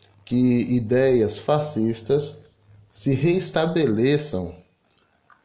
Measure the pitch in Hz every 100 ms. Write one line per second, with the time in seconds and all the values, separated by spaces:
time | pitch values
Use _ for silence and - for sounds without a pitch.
0 | - _ - 120 127 120 123 123 110 123
1 | 135 123 104 - - 147 147 110 113 113
2 | - 139 147 - - _ _ - - -
3 | - 131 160 180 180 165 160 170 139 107
4 | 127 151 151 92 87 85 - _ _ _
5 | _ _ _ _